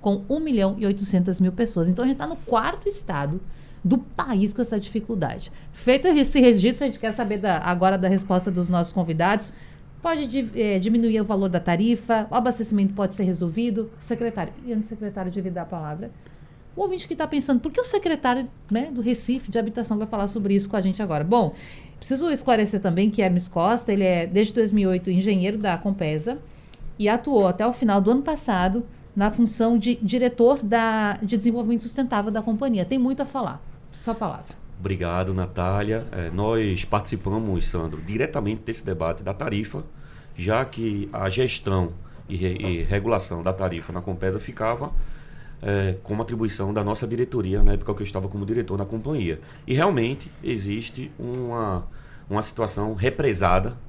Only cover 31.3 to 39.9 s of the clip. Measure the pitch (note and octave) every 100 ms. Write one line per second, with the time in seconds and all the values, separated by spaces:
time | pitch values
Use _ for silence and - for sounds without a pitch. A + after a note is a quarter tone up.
31.3 | A#3 A3 A#3 A3 A#3 A#3 - B3 G#3+ G#3
32.3 | A3 A3 A3 C#4 A3 F3+ C4+ B3 C4+ C#4
33.3 | C4+ G3+ C3+ - - - - - A3 G3
34.3 | - - - - - G2 F#2+ F2 F2+ F#2+
35.3 | F#2 F2+ F#2 F2+ G2 G2+ A2 A#2+ F#2+ E2+
36.3 | F2 G#2+ A2+ A2 F2+ - G#2 G2+ G2+ F#2+
37.3 | G#2+ A2 F2+ D#2+ F2+ E2 E2 D#2+ G#2+ D3+
38.3 | D3 G#2 G#2+ - A2+ - F2+ E2 - G2
39.3 | G2 - G2+ A2 C#3+ -